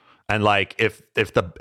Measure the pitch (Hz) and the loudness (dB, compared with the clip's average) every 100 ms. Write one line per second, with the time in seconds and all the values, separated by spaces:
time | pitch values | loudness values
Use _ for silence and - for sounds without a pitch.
0 | _ _ - 104 104 101 98 - 113 - | _ _ -4 0 2 2 0 -2 -4 -4
1 | _ - 101 - 90 - | _ -4 -2 -2 -2 -2